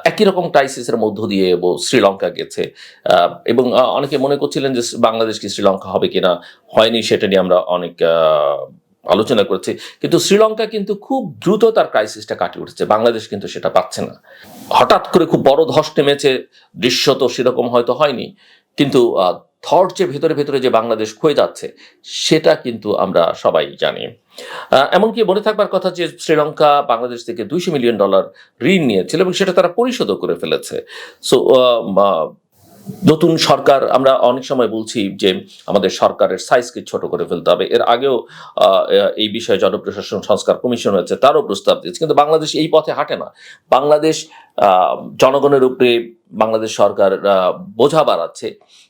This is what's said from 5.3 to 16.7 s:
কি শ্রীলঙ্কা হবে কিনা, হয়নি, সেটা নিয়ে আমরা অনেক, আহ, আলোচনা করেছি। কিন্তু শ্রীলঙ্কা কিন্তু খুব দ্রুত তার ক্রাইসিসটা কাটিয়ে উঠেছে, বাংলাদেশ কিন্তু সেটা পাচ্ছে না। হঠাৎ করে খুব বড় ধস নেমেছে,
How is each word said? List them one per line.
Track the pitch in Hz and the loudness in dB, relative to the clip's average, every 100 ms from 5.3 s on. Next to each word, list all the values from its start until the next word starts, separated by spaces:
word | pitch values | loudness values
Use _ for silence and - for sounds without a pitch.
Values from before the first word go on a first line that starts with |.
| 107 | -4
কি | 101 | -8
শ্রীলঙ্কা | 98 98 95 95 | -2 0 0 -2
হবে | 92 95 | -4 -2
কিনা, | 95 90 87 - - _ - | 0 0 -2 -6 -20 _ 0
হয়নি, | 113 117 | 2 2
সেটা | 107 107 104 | 0 0 2
নিয়ে | 95 | 2
আমরা | 92 90 | 2 2
অনেক, | - 90 85 - | 0 -4 -4 -2
আহ, | 82 82 80 76 71 69 - - _ _ - | 0 2 2 2 0 -2 -8 -18 _ _ 0
আলোচনা | 190 220 226 | 0 2 0
করেছি। | 196 95 - - - - | 0 -2 -6 -10 -12 -10
কিন্তু | 143 165 | -2 0
শ্রীলঙ্কা | - 196 220 214 214 | 2 2 2 0 -6
কিন্তু | 220 196 | -6 -6
খুব | 202 - 269 196 - | -8 -4 -4 -6 -6
দ্রুত | 175 214 | -2 2
তার | 226 220 - | 2 2 0
ক্রাইসিসটা | 110 107 107 - | 0 -4 -6 -10
কাটিয়ে | 110 87 82 | -6 -8 -8
উঠেছে, | 82 - | -14 -6
বাংলাদেশ | 92 107 120 113 - | -2 2 2 -2 -6
কিন্তু | 101 98 | -10 -10
সেটা | - - | -8 -4
পাচ্ছে | 92 - - | -2 -2 -6
না। | 55 - _ - - - - | -10 -10 _ -20 -20 -16 -2
হঠাৎ | - 123 196 - | 2 4 2 2
করে | 180 160 | 2 2
খুব | 160 | 2
বড় | - 147 | 4 4
ধস | 160 156 - - | 2 0 0 0
নেমেছে, | 139 139 139 127 - _ _ | 0 2 0 -2 -4 _ _